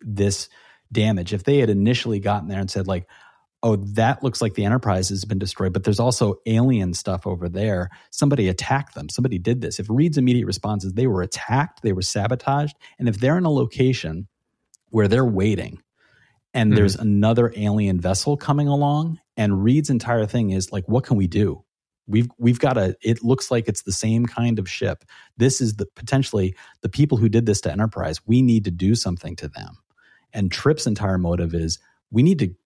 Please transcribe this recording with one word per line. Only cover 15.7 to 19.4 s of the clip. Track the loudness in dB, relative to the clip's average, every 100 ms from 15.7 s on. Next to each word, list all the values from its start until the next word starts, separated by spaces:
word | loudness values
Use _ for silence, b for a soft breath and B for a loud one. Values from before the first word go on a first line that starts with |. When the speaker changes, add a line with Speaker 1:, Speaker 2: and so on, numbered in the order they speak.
| -12 _ b b b b b _
Speaker 1:
and | 0 4
Speaker 2:
Mm-hmm. | 6
Speaker 1:
there's | 4 2
another | 2 4 4 4 2 0
alien | 0 2 2 0
vessel | 0 0 0 -2
coming | 0 0 2
along, | 2 2 0 -2 -8 _
and | -2